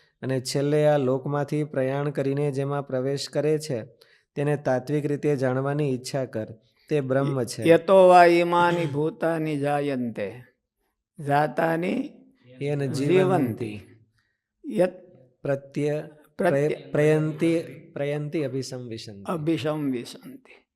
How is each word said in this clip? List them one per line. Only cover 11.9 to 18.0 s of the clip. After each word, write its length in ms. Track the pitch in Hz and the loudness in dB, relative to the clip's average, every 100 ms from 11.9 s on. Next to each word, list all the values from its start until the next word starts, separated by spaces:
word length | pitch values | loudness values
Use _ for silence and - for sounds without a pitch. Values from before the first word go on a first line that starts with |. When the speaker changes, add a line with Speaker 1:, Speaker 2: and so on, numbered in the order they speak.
| 240 - - - _ - - | -4 -6 -12 -20 _ -20 -8
Speaker 1:
યેન 300 | 143 147 139 | -4 -2 -4
Speaker 2:
જીવંતિ. 240 | 135 139 180 | -2 2 4
Speaker 1:
જીવંતિ. 680 | 185 185 127 104 113 107 - - _ _ _ _ _ _ 311 220 | 4 2 0 -2 -8 -10 -16 -20 _ _ _ _ _ _ -6 0
Speaker 2:
યત 140 | 180 - - - _ _ | 0 -2 -18 -20 _ _
Speaker 1:
પ્રત્ય-, 600 | 143 135 - - 147 151 151 - _ - | -6 -6 -6 -4 -2 -2 -6 -16 _ -2
Speaker 2:
પ્રત્ય- 300 | 190 139 147 | 0 2 0
Speaker 1:
પ્રય-, 240 | - - | -2 -4
પ્રયંતિ, 680 | 143 151 156 156 151 165 165 165 139 - | 2 4 4 0 0 0 0 -2 -12 -14
પ્રયંતિ 500 | - | -8